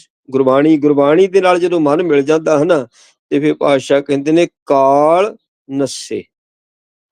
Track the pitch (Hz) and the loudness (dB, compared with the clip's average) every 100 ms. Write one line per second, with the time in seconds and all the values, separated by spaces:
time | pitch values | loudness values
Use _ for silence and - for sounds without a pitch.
0 | _ _ - 131 131 131 151 160 147 143 | _ _ -8 -2 0 2 2 2 2 2
1 | 143 156 196 190 185 175 175 170 147 151 | 2 2 2 2 0 0 0 0 0 0
2 | 180 143 139 160 160 151 160 165 117 _ | 0 -2 0 -2 0 -2 0 0 -2 _
3 | _ _ _ 143 151 151 151 139 - 143 | _ _ _ -2 -2 -2 0 -2 0 -2
4 | 143 139 139 160 170 _ - 139 135 143 | -2 -4 0 0 0 _ -2 0 2 2
5 | 151 170 208 220 _ _ _ 139 135 - | 2 2 -2 -6 _ _ _ -6 -6 -6
6 | - 107 - _ _ _ _ _ _ _ | -10 -10 -12 _ _ _ _ _ _ _
7 | _ | _